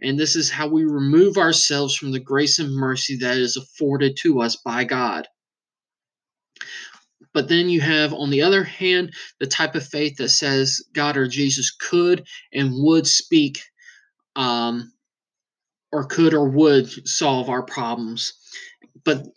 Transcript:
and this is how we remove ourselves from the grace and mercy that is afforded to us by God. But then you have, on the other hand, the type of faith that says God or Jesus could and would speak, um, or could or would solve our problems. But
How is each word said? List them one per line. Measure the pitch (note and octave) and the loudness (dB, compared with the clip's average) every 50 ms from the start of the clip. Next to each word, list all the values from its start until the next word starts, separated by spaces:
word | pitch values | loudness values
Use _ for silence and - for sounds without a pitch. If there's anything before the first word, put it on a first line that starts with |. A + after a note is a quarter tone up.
and | - C3+ C3+ C#3+ | -6 -4 -2 -2
this | D#3 D3+ - | 0 0 0
is | E3+ D3+ - | -2 -2 -2
how | - C#3+ D#3 D3+ | -4 -4 -4 0
we | D#3 D#3 D#3+ | 0 0 2
remove | D#3 D3 C#3+ C#3 C#3 D3 D#3+ F#3+ G3+ F#3 G3 | 2 0 0 0 4 6 6 6 6 4 2
ourselves | E3+ D#3+ D#3+ - - - D3 C#3+ C#3+ C3+ - | 2 2 4 2 2 0 0 0 -2 -2 -2
from | - D3+ C#3 | -4 -4 -4
the | C3 C3 | -6 -6
grace | C3 C3 C#3 C#3 D3 C#3 - - | -4 -2 0 2 2 2 2 0
and | D#3+ C#3+ C3+ | 0 -2 -2
mercy | C3+ C3 C3 C3 B2+ - - C#3 B2 | -2 -2 -2 -2 -4 -4 -6 -6 -4
that | B2+ B2 B2+ C3 | -2 -2 0 0
is | B2 A#2+ - - | 0 0 -2 -6
afforded | C3+ - _ - D#3 C#3 C#3 C3 C#3+ C3+ C3+ - | -8 -12 _ -4 -2 -2 0 2 0 0 0 0
to | - E3+ D3 B2+ | 2 2 2 2
us | A#2 A#2 A#2 - | 2 0 -2 -4
by | _ B2+ A#2+ B2 B2 | _ -6 -4 -4 -2
God. | A#2 - B2+ B2 A#2 F#2+ D#2+ - - _ _ _ _ _ _ _ _ _ _ _ _ _ _ _ _ _ _ _ _ _ _ _ _ _ - - - - - - - - - _ _ _ _ _ _ _ | -2 -2 -2 -2 -2 -4 -6 -8 -12 _ _ _ _ _ _ _ _ _ _ _ _ _ _ _ _ _ _ _ _ _ _ _ _ _ -18 -18 -16 -16 -16 -18 -18 -20 -20 _ _ _ _ _ _ _
But | D3 C#3 D3 | -4 0 2
then | E3+ E3+ F3 F3+ | 2 2 2 2
you | F3+ E3 | 0 0
have, | C#3+ D#3+ D#3+ D#3 D3+ D3 D3+ | 2 2 2 2 0 0 -2
on | - D3 C#3 | -4 -4 -2
the | C#3+ C#3 | 0 2
other | D3 F3+ G3 F#3+ F#3 | 2 4 2 2 0
hand, | - - - F#3 F#3 F3+ F3+ F3+ E3+ - - - - _ _ | -2 -8 -4 -2 0 0 0 -2 -4 -10 -16 -20 -20 _ _
the | C#3 C3+ | -6 -6
type | - - D#3+ D3+ - | -2 -2 -2 -2 -2
of | D#3 C#3 - | -6 -8 -6
faith | - D3+ D3+ D3+ C#3 - | -4 -4 -4 -4 -4 -6
that | B2+ A2 | -2 0
says | - - D#3 C#3+ C#3 C3+ C3+ C3 - - - _ _ | 0 0 0 0 0 0 0 0 -2 -6 -8 _ _
God | D3+ D3 D3 C#3+ C#3 | -2 -2 0 0 0
or | C3+ B2+ | -2 -2
Jesus | A#2+ C#3 C#3+ C#3 C3+ C3+ B2 - | 0 -2 0 0 0 0 -2 -6
could | - _ - - - F3 F3 F3 F3+ E3+ E3 - - - - _ | -6 _ -8 -2 0 2 4 4 2 0 -2 -12 -20 -20 -20 _
and | - C3+ C#3 C3+ B2+ | -4 -2 -2 -2 0
would | C3 C#3+ D#3 D#3+ E3 D3+ - | 2 2 4 4 4 4 2
speak, | - - - - F3 D#3+ D3 C#3 C#3 - - - _ _ - - - - _ _ _ _ _ _ _ | 0 0 0 2 2 2 2 2 -2 -8 -16 -18 _ _ -20 -20 -20 -20 _ _ _ _ _ _ _
um, | C#3 C3 B2 A#2+ A#2+ A#2 A#2 A#2 A#2+ A#2 - _ _ _ _ _ _ _ _ _ _ _ _ _ _ _ _ _ _ _ _ | -4 -2 -2 0 0 -2 -2 -4 -6 -8 -12 _ _ _ _ _ _ _ _ _ _ _ _ _ _ _ _ _ _ _ _
or | - D3+ C3+ | -6 -6 -6
could | C#3 - - E3 D#3+ D#3 | -4 0 4 4 4 4
or | D3+ D3 C3+ | 4 2 2
would | C3 C#3+ D#3 D3+ C#3+ C3+ B2 - - - - - | 4 4 6 6 6 6 4 2 -6 -12 -8 -6
solve | - - D#3+ C#3+ C3+ B2+ B2+ C3 | -4 -2 0 0 0 0 -2 -2
our | B2 B2+ B2 | -4 -6 -6
problems. | - - C3+ A#2+ A#2 A#2+ A#2 A#2 A2 A#2 A#2 - - - _ _ - - - - - - _ - _ _ - _ | -6 -8 -8 -6 -6 -6 -6 -6 -8 -8 -8 -8 -8 -10 _ _ -20 -20 -20 -20 -20 -20 _ -20 _ _ -6 _
But | E3+ D3 C3+ C#3 - - | -2 -2 -2 -4 -12 -20